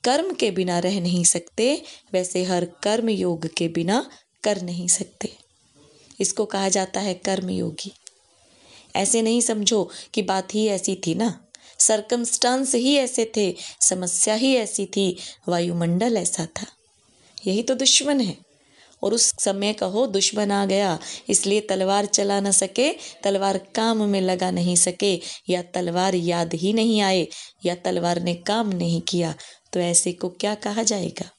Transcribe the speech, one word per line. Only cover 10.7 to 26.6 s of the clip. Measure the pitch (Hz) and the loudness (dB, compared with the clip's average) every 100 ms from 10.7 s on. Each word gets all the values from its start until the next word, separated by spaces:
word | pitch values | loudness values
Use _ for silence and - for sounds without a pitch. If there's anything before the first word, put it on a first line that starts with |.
| 190 185 190 170 | 0 -2 -2 -2
थी | 170 | 0
ना, | 226 - _ - - - | -2 -4 _ -20 -20 0
सर्कमस्टांस | - 220 208 240 233 - 254 254 269 240 | 2 2 2 -2 0 2 2 2 2 2
ही | 254 285 | 4 4
ऐसे | 254 240 220 - | 2 -2 -2 0
थे, | 190 175 - - | 0 -2 -12 0
समस्या | - 185 180 - - 220 | 0 2 -2 0 0 2
ही | 269 254 | 4 2
ऐसी | 208 - 196 | 2 -4 -2
थी, | 202 190 175 - - - | 0 0 0 -10 -10 -2
वायुमंडल | 175 175 170 170 175 233 220 | 0 0 0 2 2 2 2
ऐसा | 180 - 165 | -2 -4 -6
था। | - - _ _ _ _ _ _ - 196 | -8 -12 _ _ _ _ _ _ -8 -2
यही | 202 | -2
तो | 240 254 | 0 2
दुश्मन | 269 - 277 277 | 4 4 2 0
है। | 208 143 _ _ _ _ - - | 0 -4 _ _ _ _ -20 -4
और | 202 | 0
उस | 226 - - | 2 0 0
समय | 202 196 202 | -2 0 -2
कहो | 214 190 208 262 | -2 -2 0 0
दुश्मन | 196 - 208 202 | 0 0 0 0
आ | 202 196 | 0 2
गया, | 190 196 160 - - - | 2 2 -2 -6 -12 -2
इसलिए | 202 196 208 | 0 2 0
तलवार | 208 190 190 202 202 | 0 0 2 2 2
चला | - 202 202 | 0 0 0
न | 196 | 2
सके, | 190 190 214 285 - - - | 2 0 0 0 0 -12 -4
तलवार | 202 196 196 196 | -2 2 0 -2
काम | - - 226 220 | -4 -2 0 2
में | 208 196 | 2 2
लगा | 185 180 180 | 2 0 0
नहीं | 180 175 180 | 0 2 2
सके, | - 180 202 175 - - - | 2 0 0 0 -4 -12 -2
या | 180 | -2
तलवार | 175 180 180 175 190 185 | -2 -4 -2 0 0 0
याद | 175 170 165 | 0 0 -2
ही | 165 | -2